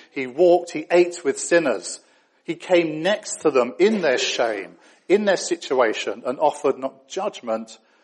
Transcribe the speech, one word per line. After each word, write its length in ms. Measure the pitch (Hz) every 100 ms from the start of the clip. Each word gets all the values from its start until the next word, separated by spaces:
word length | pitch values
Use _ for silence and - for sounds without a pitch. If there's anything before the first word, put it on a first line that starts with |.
| -
he 140 | 143 127
walked, 440 | 127 180 175 170
he 160 | 156 156
ate 320 | 175 175 175
with 140 | 143 131
sinners. 600 | - 170 151 98 - - _ _ _ _
He 120 | -
came 480 | 165 - 175 165 156
next 400 | 170 208 - -
to 80 | 160
them 240 | 131 120 -
in 220 | 196 220
their 160 | 160 123
shame, 600 | - - 117 104 87 - _ _ -
in 180 | 196 202
their 100 | 175
situation, 840 | - 170 - 131 117 107 - 104
and 140 | - 135
offered 400 | 151 - 143 131
not 280 | 135 - _
judgment, 720 | - 202 - 120 113 113 - _ _